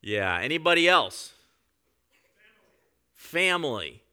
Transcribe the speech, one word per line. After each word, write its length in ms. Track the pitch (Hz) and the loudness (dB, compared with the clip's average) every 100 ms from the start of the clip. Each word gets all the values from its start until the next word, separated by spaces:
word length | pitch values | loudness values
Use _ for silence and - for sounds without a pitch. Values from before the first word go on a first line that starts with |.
Yeah. 380 | - 104 95 87 | -4 -2 0 -2
Anybody 500 | 117 160 165 170 170 | -2 -2 2 4 6
else? 460 | 180 101 - - - _ _ _ _ _ _ _ _ _ _ _ _ _ _ _ _ _ | 4 2 -8 -16 -20 _ _ _ _ _ _ _ _ _ _ _ _ _ _ _ _ _
Family. 920 | _ - 165 185 180 156 110 78 60 _ | _ -8 -2 0 0 -2 -4 -8 -14 _